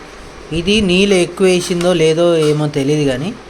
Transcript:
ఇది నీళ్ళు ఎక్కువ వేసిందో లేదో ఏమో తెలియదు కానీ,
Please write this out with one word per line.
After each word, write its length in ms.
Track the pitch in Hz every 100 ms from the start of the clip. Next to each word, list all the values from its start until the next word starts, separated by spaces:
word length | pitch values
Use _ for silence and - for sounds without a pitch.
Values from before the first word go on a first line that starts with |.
| - - - - -
ఇది 280 | 160 170 214
నీళ్ళు 340 | 196 180 202 185
ఎక్కువ 320 | 175 175 190
వేసిందో 460 | 180 175 175 175
లేదో 420 | 175 160 160 175 165
ఏమో 320 | 151 151 151
తెలియదు 420 | 147 135 151 139
కానీ, 240 | 127 175 254 -